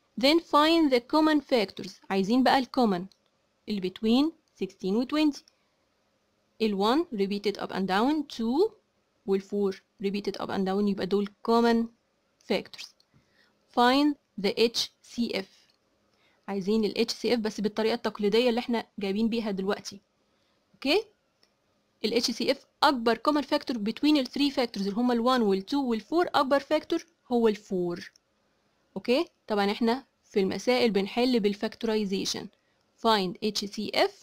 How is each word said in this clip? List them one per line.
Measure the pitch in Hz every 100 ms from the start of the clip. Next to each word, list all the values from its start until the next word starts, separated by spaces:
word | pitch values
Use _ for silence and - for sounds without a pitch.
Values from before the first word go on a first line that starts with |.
| _ -
Then | 269 330
find | - 294 311 330 294
the | 247
common | - 302 311 302
factors. | - 247 196 - 190 - -
عايزين | 196 190 247
بقى | 262 269
ال | 240
common | 269 226 180 190 _ _ _ _ _ -
اللي | 208 185
between | - 220 247 311 - _ _
sixteen | 190 - 185
و | 214
twenty. | 254 302 302 285 - _ _ _ _ _ _ _ _ _ _ _
ال | 220 190
one | 208 285 349 202
repeated | 196 202 208 -
up | 190
and | 185 190
down، | 190 254 311 285 -
two | 226 277 440 - _ _ _ _ -
وال | 196
four | 196 202 196 190 _ _
repeated | 196 202 202 -
up | -
and | 196 190
down، | 196 208
يبقى | 196 185
دول | 202 202 - -
common | 233 233 233 226 _ _ _ _ _ -
factors. | 190 - - - _ _ _ _ _ _ _ _ 247
Find | 240 269 294 285 _ -
the | 196 -
H | 240 - - _
C | - - 233
F. | - 190 _ _ _ _ _ _ _ _ _ -
عايزين | 196 185 220
ال | 208 - 233
H |
C | - 220
F | 240
بس | 214 220
بالطريقة | 208 - 220
التقليدية | 233 220 214 208 220 247
اللي | 233
احنا | 247 226 - -
جايبين | 196 202 226
بيها | 226 214
دلوقتي. | 196 190 202 - - _ _ _ _ _ _ _
اوكي؟ | _ 269 381 440 _ _ _ _ _ _ _ _ _
ال | 214 240
H | 240
C | - 233
F | 277 _ _
أكبر | 294 254 233 226 302
common | 294
factor | 277 294 -
between | 240 202 - 294 302
ال | 254
three | 254 285
factors | 277 240 196
اللي | 196
هما | 202 247
ال | 233
one | 240 262
وال | 208 190 196
two |
وال | 285 254 226
four، | - 330 349
أكبر | 277 269 277
factor | - 311 - 339 - _ -
هو | 240 226
ال | 214
four. | - 185 175 180 - _ _ _ _ _ _ _ _ 190
اوكي؟ | 240 269 339 _ -
طبعًا | 208 202
احنا | 226 226 262 - _
في | _ 214
المسائل | 190 190 247 247 240
بنحل | 196 196 233 254 240
بالفاكتورايزيشن. | 202 202 220 - 220 220 196 190 - - - _ _ _ _ _ 226
Find | 214 180 -
H | 214 208 202
C | - 208 -
F، | 392 -